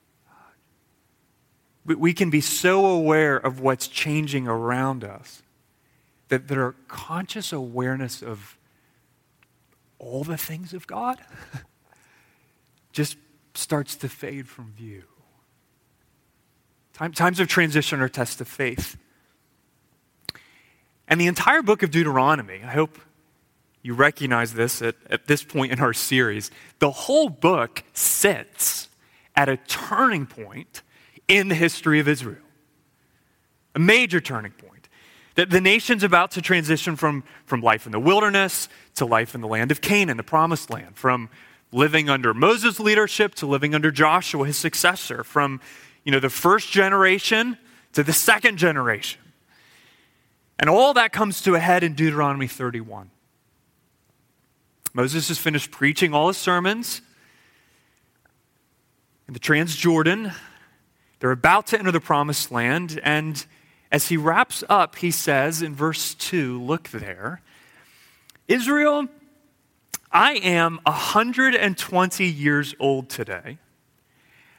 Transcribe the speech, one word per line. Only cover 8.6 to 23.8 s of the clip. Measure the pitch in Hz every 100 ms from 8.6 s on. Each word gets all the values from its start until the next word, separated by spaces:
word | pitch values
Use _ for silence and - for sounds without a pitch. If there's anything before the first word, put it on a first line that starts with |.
| _ _ _ _ _ _ _ _ _ _ _ _ _ -
all | 127 131
the | 156 156
things | - 160 180
of | 180 -
God | - 240 254 - - -
<laughs> | - - _ _ _ _ _ _ _ _ _ _ _ _
just | - 147 - _ _ _
starts | - - 151 135 -
to | 127
fade | - 143 139 127
from | - 113
view. | 107 113 98 87 _ _ _ _ _ _ _ _ _ _ _ _ _ _ _ _ _ _
Time, | - 170
times | - 175 180
of | 180
transition | 180 160 151 - 143
are | 131
tests | - 120 -
of | 123
faith. | - 131 127 - - _ _ _ _ _ _ _ _ _ _ _ _ - - _ _ _ _ _ _ -
And | 165
the | 175
entire | 175 - 311
book | 208 214
of | 170
Deuteronomy, | 160 156 131 135 151 101 95
I | 120
hope | 143 156 - _ _ _ _ _ _ _ _